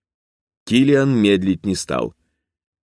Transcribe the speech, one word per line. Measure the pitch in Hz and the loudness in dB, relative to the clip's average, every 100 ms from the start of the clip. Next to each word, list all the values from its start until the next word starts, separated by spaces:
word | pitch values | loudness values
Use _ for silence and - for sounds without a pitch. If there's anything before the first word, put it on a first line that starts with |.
| _ _ _ _ _ _ - | _ _ _ _ _ _ -2
Киллиан | 117 135 139 139 | 0 2 2 2
медлить | 123 104 98 95 87 101 | 2 2 2 0 -4 -4
не | |
стал. | 90 - 65 57 - _ _ _ _ _ _ | -6 -6 -6 -8 -10 _ _ _ _ _ _